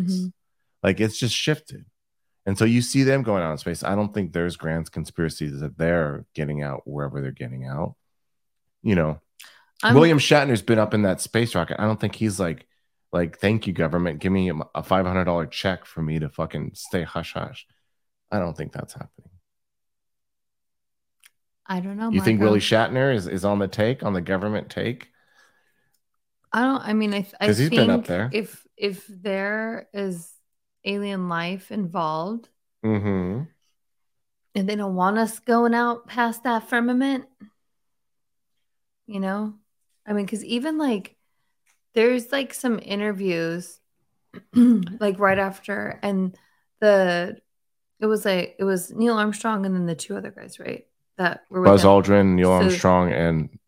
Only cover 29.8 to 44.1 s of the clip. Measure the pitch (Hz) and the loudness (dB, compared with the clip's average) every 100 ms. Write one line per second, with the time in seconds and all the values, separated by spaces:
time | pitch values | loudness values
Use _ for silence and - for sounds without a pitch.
29.8 | - 202 196 175 165 - _ _ _ _ | -12 -8 -6 -8 -12 -20 _ _ _ _
30.8 | 196 202 202 196 180 170 170 190 - 214 | -6 -6 -4 -4 -4 -4 -4 -8 -8 -8
31.8 | 180 185 156 160 175 233 - _ _ _ | -6 -4 -2 -2 -6 -8 -12 _ _ _
32.8 | 110 107 101 95 90 110 160 _ _ _ | -2 -2 0 -2 -2 -4 -8 _ _ _
33.8 | _ _ _ _ _ _ _ 202 196 208 | _ _ _ _ _ _ _ -4 -4 -2
34.8 | 202 185 185 214 226 - - 233 233 233 | -4 0 2 2 0 -4 0 2 4 2
35.8 | 240 240 - 240 233 226 254 226 220 240 | 0 -2 -6 -2 -2 -2 -2 -2 0 0
36.8 | 240 247 269 262 - _ 208 _ _ _ | 0 0 0 -2 -6 _ -20 _ _ _
37.8 | _ _ _ _ _ _ _ _ _ _ | _ _ _ _ _ _ _ _ _ _
38.8 | _ _ - 202 190 202 214 208 _ _ | _ _ -12 -6 -4 -4 -6 -10 _ _
39.8 | _ _ - 208 196 214 - 240 302 311 | _ _ -6 -4 -4 -6 -4 -4 -2 -2
40.8 | 294 214 - _ _ _ _ _ _ _ | 0 -2 -6 _ _ _ _ _ _ _
41.8 | _ 226 226 254 233 277 262 - 254 214 | _ 2 2 2 -2 -4 -4 -4 -4 -4
42.8 | - 202 214 190 196 165 165 170 175 - | -4 -4 -4 -2 -2 -2 -2 -6 -10 -18
43.8 | _ _ _ | _ _ _